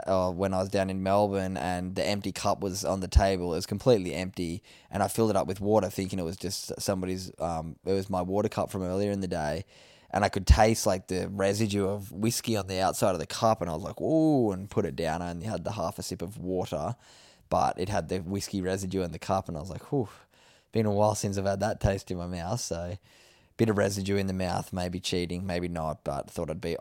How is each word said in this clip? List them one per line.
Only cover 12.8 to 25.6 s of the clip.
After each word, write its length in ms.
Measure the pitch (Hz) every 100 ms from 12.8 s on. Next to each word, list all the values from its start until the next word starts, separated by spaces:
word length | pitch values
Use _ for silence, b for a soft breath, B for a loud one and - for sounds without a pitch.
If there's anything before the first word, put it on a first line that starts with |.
| 92 78 110
of 40 | 90
the 80 | 73
cup, 340 | - 113 110
and 80 | 87
I 60 |
was 80 | 80
like, 180 | 76 -
"Ooh," 520 | 92 160 160 143 110
and 180 | 92 101
put 140 | -
it 100 | 92
down. 280 | 67 82 80
I 80 | 87
only 160 | 87 104
had 180 | 95
the 80 | 85
half 260 | 104 85 -
a 60 |
sip 180 | - 95
of 160 | 87 107
water, 560 | 90 92 90 78 82 123 B B B B _
but 280 | 87 - -
it 120 | 92
had 200 | 101 80
the 100 | 92
whiskey 440 | 85 101 - 98
residue 400 | 92 95 95 95
in 80 | 87
the 80 | 78
cup, 300 | - 95 -
and 80 | 82
I 40 |
was 100 | 90
like, 200 | - -
"Whew, 180 | 143 107 - - b b b b
been 160 | 113 107
a 60 |
while 240 | 101 107 104
since 200 | 107 98
I've 100 | 95
had 120 | 98
that 220 | 101 -
taste 320 | 104 98 -
in 60 | 90
my 100 | 87
mouth." 320 | 90 85 120
So 360 | - 82 87 98 b b b b b -
bit 120 | 110
of 80 | 101
residue 400 | 101 98 95 101
in 120 | 95
the 40 |
mouth, 400 | 92 92 92 -
maybe 280 | 95 90 90
cheating, 440 | - 90 87 90 95
maybe 200 | 87